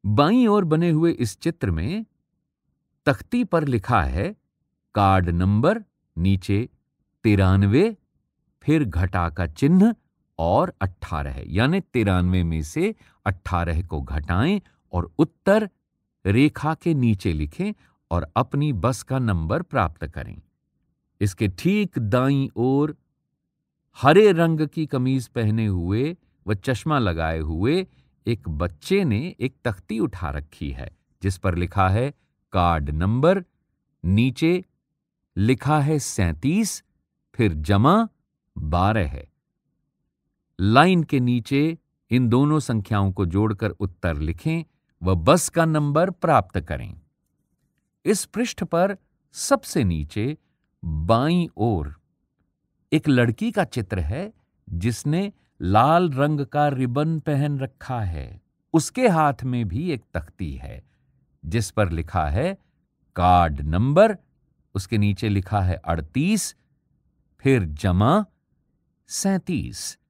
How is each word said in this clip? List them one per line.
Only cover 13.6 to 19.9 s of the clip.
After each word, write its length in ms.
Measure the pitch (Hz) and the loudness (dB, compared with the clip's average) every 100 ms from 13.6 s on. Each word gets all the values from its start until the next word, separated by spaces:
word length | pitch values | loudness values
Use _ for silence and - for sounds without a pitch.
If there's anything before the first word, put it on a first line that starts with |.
| 85 80 | -2 -4
को 200 | 90 78 | -4 -8
घटाएं 580 | 64 71 73 87 147 202 _ _ _ | -6 -8 -2 0 0 -2 _ _ _
और 220 | 90 85 - | -6 -6 -2
उत्तर 520 | 165 _ - 214 208 _ _ _ _ _ 95 | -2 _ 2 2 0 _ _ _ _ _ 0
रेखा 480 | 110 147 - 151 | 4 2 0 -6
के 200 | 160 175 | -4 -2
नीचे 380 | 147 120 101 104 | 2 2 2 -2
लिखें 400 | 78 76 - 196 208 _ _ _ | -2 -4 -4 -6 -8 _ _ _
और 220 | 85 - - | -4 -2 -4
अपनी 360 | 127 143 151 | -2 -2 -2
बस 300 | 110 113 131 | -2 -2 -4
का 160 | - 131 | -6 -4
नंबर 440 | 120 90 80 139 | 0 -2 -2 -4
प्राप्त 440 | 180 131 85 | -4 -4 -4